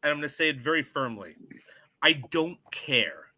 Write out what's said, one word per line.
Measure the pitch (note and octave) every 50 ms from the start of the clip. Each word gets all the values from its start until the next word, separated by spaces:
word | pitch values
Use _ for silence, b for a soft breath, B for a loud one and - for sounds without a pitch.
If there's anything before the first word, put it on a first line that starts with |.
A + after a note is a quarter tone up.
| -
and | D3
I'm | D3
gonna | D3 D3 C#3+
say | - - D#3+ D#3
it | D3 C3
very | A#2+ D3 D#3+ D#3 C#3+
firmly. | - - C#3+ C3+ B2 A2+ G#2 F#2+ E2+ D#2 _ - - - - B B B B B B B _
I | - D#3 E3 C#3+ A#2+ -
don't | - E3 D#3+ E3+ F3+ - _ -
care. | - - - - C3+ A#2+ G#2+ E2 - - - - _